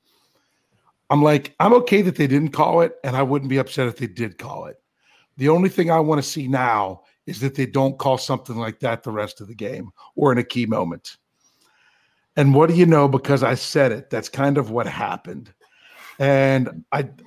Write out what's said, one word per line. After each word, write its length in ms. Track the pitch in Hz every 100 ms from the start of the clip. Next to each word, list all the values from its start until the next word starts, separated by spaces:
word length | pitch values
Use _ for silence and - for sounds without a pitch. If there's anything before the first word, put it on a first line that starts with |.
| _ _ _ _ _ _ _ _ _ _ -
I'm 120 | 147
like, 340 | 147 147 - -
"I'm 120 | 185 247
okay 260 | 240 202
that 140 | 185 -
they 120 | 143
didn't 220 | 139 151
call 320 | 147 156 170
it, 160 | 170 -
and 120 | 135 127
I 80 |
wouldn't 260 | 135 143 139
be 100 | 135
upset 280 | 127 - 123
if 80 | 117
they 120 | 117
did 300 | 90 113 90
call 280 | - - 82
it. 160 | - _ _ _ _ _ -
The 100 | 139
only 220 | 165 185
thing 220 | - 170
I 80 | 165
wanna 240 | 151 151
see 240 | 135 160 131
now 540 | 135 123 110 98 95 _ _ -
is 120 | 113
that 160 | 135 135
they 100 | 127
don't 320 | 135 135 135
call 200 | 139 131
something 380 | - 131 - 117
like 240 | 113 113
that 240 | 123 113
the 80 | 123
rest 300 | 107 107 -
of 60 | 101
the 80 | 110
game 360 | 104 82 - - - -
or 160 | 143
in 60 | 123
a 60 |
key 220 | 120 123 113
moment." 520 | 107 85 82 - - _ _ _ _ _ _ _ _ _ _ _ -
And 180 | 139
what 160 | 135 165
do 60 | 170
you 100 | 175
know? 220 | 156 143
Because 360 | 135 139 139
I 100 | 123 135
said 380 | - 151 135
it, 160 | 110 -
that's 180 | 123 -
kind 300 | - 139 143
of 140 | 113
what 160 | 117 -
happened. 640 | - 104 90 - 73 113 _ _ _ _ - - -
And 640 | 139 135 135 135 123 - -
I, 180 | 143 135 -